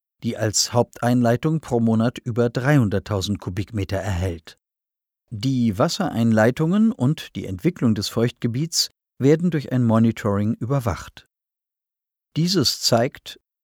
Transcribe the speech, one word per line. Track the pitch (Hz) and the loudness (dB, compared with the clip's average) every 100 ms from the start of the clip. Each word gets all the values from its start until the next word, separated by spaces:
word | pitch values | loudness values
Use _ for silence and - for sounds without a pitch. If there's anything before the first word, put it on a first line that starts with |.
| _ _ | _ _
die | 113 104 | -8 -4
als | 110 - - | -2 -2 0
Haupteinleitung | 120 120 - 120 123 120 120 160 160 | 0 0 -2 0 2 2 2 0 -2
pro | - 123 | -2 0
Monat | 113 110 113 - | 2 2 0 -2
über | - 113 117 | -8 -2 -2
dreihunderttausend | 131 127 147 107 98 - 101 95 98 | 0 2 4 4 0 -2 -4 -2 -6
Kubikmeter | - 92 98 110 95 98 | -6 -8 -6 -6 -4 -4
erhält. | 92 90 92 82 - - _ _ _ _ _ _ _ | -4 -4 -4 -6 -14 -20 _ _ _ _ _ _ _
Die | 107 127 131 120 95 | -6 -2 2 0 2
Wassereinleitungen | 160 - 95 110 117 110 110 123 160 202 220 | 0 0 -4 0 2 4 4 2 0 2 2
und | - 127 156 - - | 2 0 0 -6 -10
die | 95 | -8
Entwicklung | 98 165 175 127 107 | -2 -4 0 0 0
des | 101 | -2
Feuchtgebiets | - 120 - 123 117 165 - - _ _ _ | -2 -2 -2 -6 -4 -4 -4 -4 _ _ _
werden | 131 160 175 | 2 4 2
durch | 156 139 | -2 -2
ein | 131 | 0
Monitoring | 120 110 113 113 110 101 104 | 4 4 4 2 -2 0 0
überwacht. | - 113 139 113 82 - - _ _ _ _ _ _ _ _ _ _ _ - | -2 -4 -2 -2 -4 -8 -20 _ _ _ _ _ _ _ _ _ _ _ -2
Dieses | 175 190 113 - | 0 2 0 0
zeigt, | - 117 127 - - - _ _ | 0 2 0 -4 -20 -20 _ _